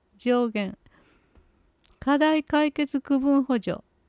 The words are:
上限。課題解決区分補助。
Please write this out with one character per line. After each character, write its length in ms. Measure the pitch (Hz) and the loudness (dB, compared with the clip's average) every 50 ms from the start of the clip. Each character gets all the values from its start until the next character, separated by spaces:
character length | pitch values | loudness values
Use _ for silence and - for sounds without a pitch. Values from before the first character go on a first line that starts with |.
| _ _ _ - | _ _ _ -6
上 300 | - 247 247 247 240 233 | -2 0 2 2 0 0
限。 280 | 214 214 202 - - - _ _ _ _ _ _ _ _ _ _ _ _ _ _ _ _ _ _ _ _ _ - _ - | -2 -4 -6 -6 -8 -14 _ _ _ _ _ _ _ _ _ _ _ _ _ _ _ _ _ _ _ _ _ -20 _ -6
課 180 | - 262 285 285 | -2 0 2 2
題 260 | 302 311 311 311 294 | 4 2 2 0 0
解 280 | - - 294 302 302 | 0 0 0 0 0
決 300 | - - 302 277 - 277 | 0 -2 -4 -2 -4 -4
区 180 | - - 277 269 | -2 0 0 0
分 240 | 262 285 277 277 262 | 2 2 2 2 2
補 120 | - 262 | 2 -2
助。 280 | 233 - - 165 - - _ _ _ _ | -2 -2 -4 -6 -8 -10 _ _ _ _